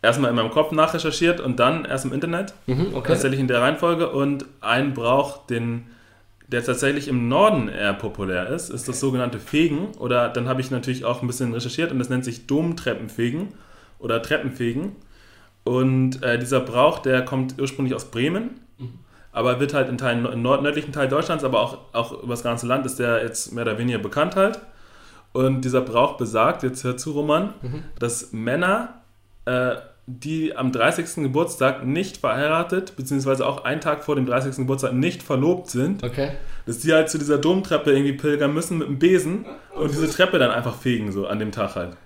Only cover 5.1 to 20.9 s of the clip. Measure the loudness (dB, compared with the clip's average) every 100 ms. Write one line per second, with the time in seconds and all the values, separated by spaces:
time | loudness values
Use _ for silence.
5.1 | 2 2 -6 -6 -4 -2 -6 -8 -20 -20
6.1 | _ _ _ -4 -4 0 0 2 0 -2
7.1 | -2 2 4 4 4 0 -2 -2 -2 -4
8.1 | -4 -2 -2 -2 -6 -6 -8 -6 -2 0
9.1 | 0 -2 -4 -2 2 2 2 -4 -6 0
10.1 | 2 2 0 -2 -2 -2 -4 -2 -2 -2
11.1 | -2 -4 -2 -2 -2 -4 -2 -2 0 0
12.1 | -2 -4 -8 -2 0 0 -2 -4 -4 -6
13.1 | -2 -2 -2 -6 -10 -20 -20 -20 -14 -4
14.1 | -4 0 -2 -2 -4 -4 -2 -6 -10 -20
15.1 | -20 -20 -20 -20 _ -2 2 4 4 2
16.1 | 0 0 0 2 0 2 4 4 4 2
17.1 | 2 2 -2 -2 -2 -4 -2 -2 -2 -4
18.1 | -2 0 0 -6 -12 -20 _ -14 -14 -20
19.1 | -20 -10 0 0 2 0 0 0 0 0
20.1 | 0 0 0 2 2 2 -2 -4